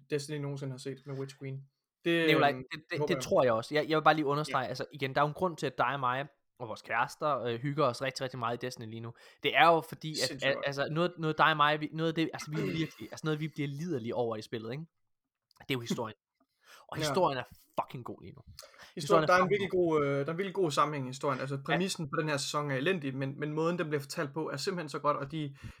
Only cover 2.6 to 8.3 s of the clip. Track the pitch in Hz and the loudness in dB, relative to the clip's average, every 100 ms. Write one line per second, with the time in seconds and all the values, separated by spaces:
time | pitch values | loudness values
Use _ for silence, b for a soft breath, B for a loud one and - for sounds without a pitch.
2.6 | 131 156 - 165 147 160 - 185 127 113 | -8 -12 -8 -4 0 0 2 4 6 4
3.6 | - 151 147 156 151 156 143 143 147 135 | 2 0 2 4 4 4 4 0 0 -2
4.6 | 110 127 - 147 135 135 147 143 185 151 | -2 -4 -8 -4 -2 2 2 2 -2 0
5.6 | 143 - 123 139 123 131 147 _ _ - | -4 0 0 2 0 0 -4 _ _ -14
6.6 | 117 101 - 113 131 - 156 131 120 117 | -10 -10 -2 0 0 0 0 0 0 -2
7.6 | 143 143 135 117 135 - 131 | -2 2 2 2 -4 -4 -6